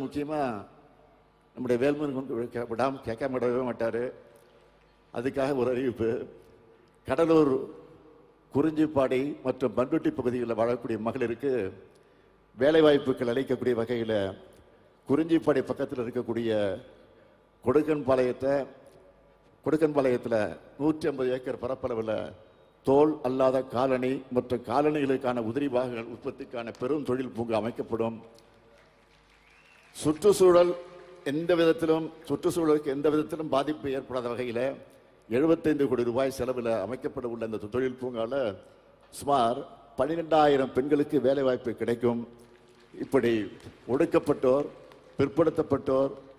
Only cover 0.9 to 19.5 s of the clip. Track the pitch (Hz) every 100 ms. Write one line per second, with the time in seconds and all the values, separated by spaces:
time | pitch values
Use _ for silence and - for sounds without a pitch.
0.9 | _ _ _ _ _ _ - 127 120 135
1.9 | 147 151 131 131 113 120 120 117 113 131
2.9 | 135 - 110 139 127 123 123 127 113 113
3.9 | 113 123 - - - _ _ _ _ _
4.9 | _ _ - 127 127 135 139 120 123 131
5.9 | - 113 123 - - - - _ _ _
6.9 | _ - 135 165 160 143 131 - - -
7.9 | - - - - _ _ 131 156 156 156
8.9 | 143 131 127 143 156 131 127 127 107 135
9.9 | 160 156 151 123 123 117 110 117 123 -
10.9 | 110 113 127 117 117 143 127 95 98 -
11.9 | _ _ _ _ _ _ - 139 160 151
12.9 | 143 131 131 123 120 131 127 127 117 113
13.9 | 120 113 107 98 98 - - - _ _
14.9 | _ - 139 160 160 - 139 127 123 135
15.9 | 131 117 123 117 117 113 107 101 92 -
16.9 | - - - - _ _ _ - 135 151
17.9 | 151 127 131 127 120 131 139 127 - -
18.9 | - - _ _ _ _